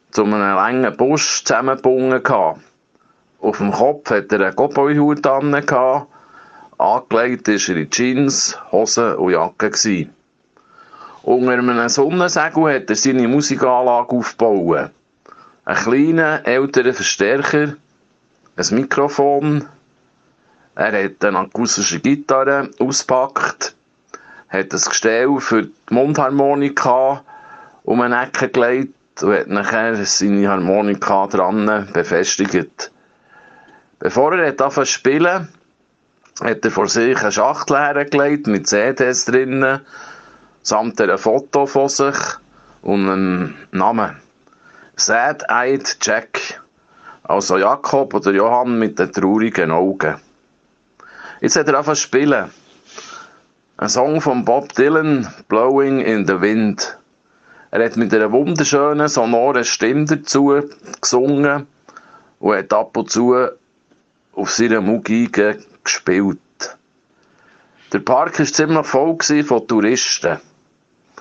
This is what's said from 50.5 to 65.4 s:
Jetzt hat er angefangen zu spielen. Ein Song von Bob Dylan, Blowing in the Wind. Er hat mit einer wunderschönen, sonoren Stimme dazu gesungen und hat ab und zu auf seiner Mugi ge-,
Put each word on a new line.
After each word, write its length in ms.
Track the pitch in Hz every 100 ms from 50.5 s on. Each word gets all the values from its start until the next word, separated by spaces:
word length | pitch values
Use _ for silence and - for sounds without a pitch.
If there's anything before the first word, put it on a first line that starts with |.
| _ _ _ _ _ - - - -
Jetzt 160 | - 185
hat 100 | 147
er 60 |
angefangen 220 | 139 151 147
zu 60 |
spielen. 480 | - 131 147 120 85 - _ _ - - - - - _ _ _ _ -
Ein 120 | 104
Song 320 | 123 135 156
von 240 | 147 123
Bob 280 | 107 131 139
Dylan, 540 | - 139 160 156 139 104 - -
Blowing 520 | 107 127 139 139 135
in 260 | 110 107 92
the 140 | 92
Wind. 580 | 101 110 107 - - - _ _ _ _ _ - -
Er 120 | 107
hat 120 | 117 113
mit 180 | 104
einer 160 | 110 107
wunderschönen, 800 | 123 147 160 147 143 147 147 151
sonoren 560 | 131 113 117 131 123
Stimme 400 | 113 - 110 143
dazu 580 | 151 147 - 139 139 143 143 - - -
gesungen 640 | - 123 139 143 143 143 143 _ _ - - - _ _
und 180 | 101 98
hat 160 | 98
ab 240 | 107 113 -
und 140 | -
zu 240 | 117 123 127 - - _ _ _ _ _ _ _
auf 160 | - 95
seiner 300 | - 113 110
Mugi 460 | 98 110 101 113 120
ge-, 320 | 104